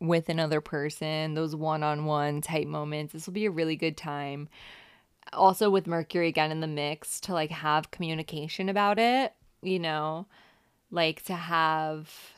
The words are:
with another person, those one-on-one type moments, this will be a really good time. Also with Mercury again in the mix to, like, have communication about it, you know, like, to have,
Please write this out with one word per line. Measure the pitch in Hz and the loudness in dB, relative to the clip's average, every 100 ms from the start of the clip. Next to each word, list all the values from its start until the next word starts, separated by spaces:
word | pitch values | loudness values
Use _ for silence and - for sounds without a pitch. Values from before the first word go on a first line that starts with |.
with | 165 165 160 | 2 2 2
another | 165 156 151 | 0 2 0
person, | - 151 147 - 156 156 156 | 0 -2 -2 -4 -4 -2 -2
those | 151 160 151 | -2 -2 -2
one-on-one | 156 156 151 147 156 147 147 147 | 0 0 0 0 0 0 0 -2
type | 151 165 147 | -2 -2 -2
moments, | 151 151 151 151 | -4 -4 -6 -8
this | 160 165 | -10 -8
will | |
be | 185 214 | -2 -2
a | |
really | 160 160 156 | 0 0 0
good | 165 156 | -2 -4
time. | 156 143 143 143 147 - - - - _ _ _ - | -8 -6 -6 -8 -12 -16 -20 -20 -20 _ _ _ -10
Also | - 190 185 214 | 6 6 6 4
with | 196 170 | 4 2
Mercury | 170 160 175 165 | -2 0 0 2
again | 160 156 | 2 0
in | 156 | 0
the | 160 | -4
mix | 147 147 156 - - | -2 -4 -4 -8 -10
to, | - | -4
like, | 175 156 | -2 -2
have | 160 151 151 160 | -2 0 0 0
communication | - 165 160 156 156 156 - 190 | -6 -4 -4 -4 -6 -8 -4 -2
about | 202 202 208 | 2 2 4
it, | 233 254 262 _ _ _ | 4 4 0 _ _ _
you | 185 185 | -2 0
know, | 165 156 156 160 196 - - _ _ _ - | 0 0 -2 -4 -8 -16 -20 _ _ _ -6
like, | 170 160 160 | 2 2 2
to | - | -6
have, | 180 170 170 160 156 156 156 156 - - | -6 0 2 4 2 0 -4 -8 -18 -20